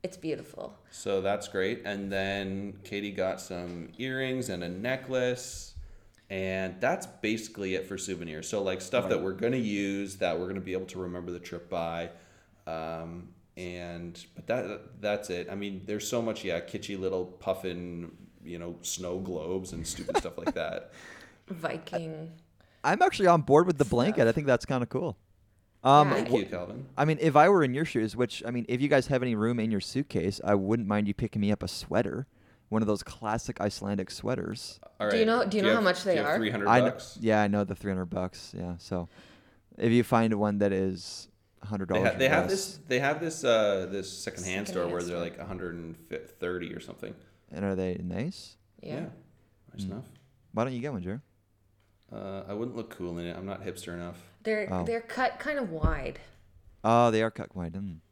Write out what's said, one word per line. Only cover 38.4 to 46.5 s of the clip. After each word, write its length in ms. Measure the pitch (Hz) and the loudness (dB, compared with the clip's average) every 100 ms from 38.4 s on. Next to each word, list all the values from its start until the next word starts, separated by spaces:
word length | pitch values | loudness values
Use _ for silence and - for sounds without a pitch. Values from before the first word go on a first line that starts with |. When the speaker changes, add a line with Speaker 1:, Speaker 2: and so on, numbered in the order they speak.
| - 92 | -14 -10
Speaker 3:
Yeah, 180 | 87 87 | -8 -8
so 300 | - 92 85 - - - _ _ _ - | -4 -4 -4 -12 -20 -20 _ _ _ 0
if 140 | 117 | 4
you 100 | 117 | 6
find 320 | 113 117 113 | 6 4 4
one 240 | 104 104 101 | 2 2 4
that 140 | 101 | 4
is 560 | 95 95 92 - - - _ _ _ | 4 0 -2 -8 -14 -16 _ _ _
a 40 | 104 | -6
hundred 220 | 104 92 | -6 0
dollars 120 | 92 | 2
Speaker 2:
They 60 | 95 | 2
ha-, 80 | - | 4
they 80 | 131 | 4
Speaker 3:
or 40 | |
Speaker 2:
have 140 | 151 | 4
Speaker 3:
less. 60 | 180 | 2
Speaker 2:
this, 280 | 190 - - - | -2 -4 -12 -2
they 100 | 127 | 0
have 220 | 139 151 | 2 0
this, 240 | 165 - | -4 0
uh, 420 | 120 113 104 98 92 | 4 6 4 2 -2
this 200 | 98 92 | -6 -6
secondhand 540 | - - 92 92 92 101 | -8 -10 -6 -4 -4 -2
store 160 | 92 85 | -2 0
Speaker 1:
Secondhand 40 | |
Speaker 2:
where 100 | 87 | -2
they're, 80 | 87 | -2
Speaker 1:
store. 100 | 87 | -4
Speaker 2:
like, 160 | 85 - | -4 -8
a 60 | 90 | -10
hundred 300 | 92 90 85 | -8 -6 -8
and 200 | 82 82 - - - - | -10 -14 -10 -10 -10 -6
thirty 340 | 90 | -4